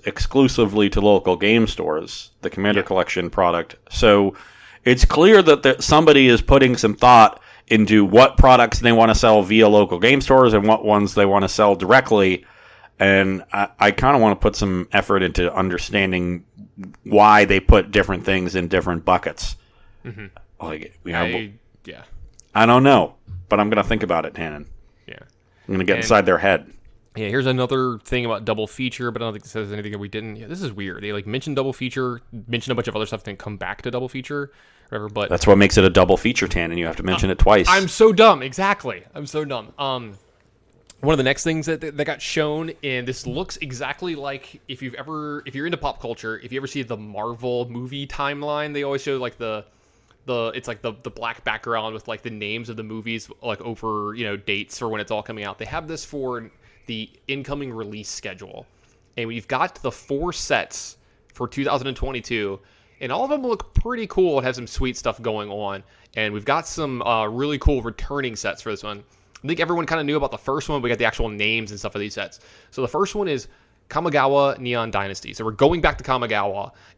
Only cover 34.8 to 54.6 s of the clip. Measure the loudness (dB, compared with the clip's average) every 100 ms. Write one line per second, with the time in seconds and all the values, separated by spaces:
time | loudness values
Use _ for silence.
34.8 | -14 -12 -8 -6 -2 0 6 6 6 6
35.8 | 4 6 4 4 0 -2 -4 -4 -4 -6
36.8 | -6 -6 -4 -2 -2 2 6 6 6 2
37.8 | 0 4 4 6 6 4 -2 -4 -4 -4
38.8 | -6 -12 -14 -16 -10 -8 -8 -8 -10 -10
39.8 | -6 -6 -10 -20 _ _ _ _ _ _
40.8 | _ -6 -2 0 0 -2 -4 -6 -4 -8
41.8 | -8 -8 -8 -6 -6 -4 -2 -4 -8 -10
42.8 | -8 -6 -8 -10 -8 -8 -10 -12 -12 -12
43.8 | -10 -10 -10 -10 -10 -12 -16 -20 -18 -14
44.8 | -14 -14 -14 -12 -10 -12 -12 -10 -8 -6
45.8 | -8 -8 -10 -10 -10 -12 -10 -10 -10 -10
46.8 | -10 -10 -12 -10 -10 -8 -6 -6 -6 -10
47.8 | -14 -14 -12 -8 -8 -6 -8 -6 -6 -6
48.8 | -6 -6 -6 -6 -8 -10 -10 -10 -12 _
49.8 | _ _ _ _ -8 -6 -6 -8 -12 -12
50.8 | -12 -12 -16 -10 -10 -10 -8 -8 -6 -6
51.8 | -6 -12 -12 -12 -12 -12 -10 -10 -12 -14
52.8 | -12 -12 -10 -12 -12 -14 -10 -10 -10 -10
53.8 | -8 -8 -8 -8 -8 -8 -6 -8